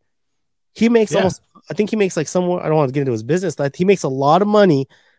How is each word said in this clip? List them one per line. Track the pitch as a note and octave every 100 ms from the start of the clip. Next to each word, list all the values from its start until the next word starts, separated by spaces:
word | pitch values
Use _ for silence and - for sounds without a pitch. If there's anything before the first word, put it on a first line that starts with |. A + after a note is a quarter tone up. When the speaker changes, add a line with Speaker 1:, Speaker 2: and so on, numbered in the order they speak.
| _ _ _ _ _ _ _
Speaker 1:
He | - A3+
makes | A#3 G#3
Speaker 2:
Yeah. | G3
Speaker 1:
almost, | F#3 - _ _ -
I |
think | D#3 G#3+
he | A3
makes, | F#3+ E3+
like, | C#3+
somewhere, | F3+ F3+ F3+
I | D#3+
don't | D#3
want | C3+
to |
get | C#3
into | C3
his | A2+
business, | A2+ F3+ F#3
but | - C#3 -
he |
makes | F#3 F#3+
a | D3
lot | C3 C3+ E3+
of | G#3
money | G#3+ G3 C#3 C3+ _ _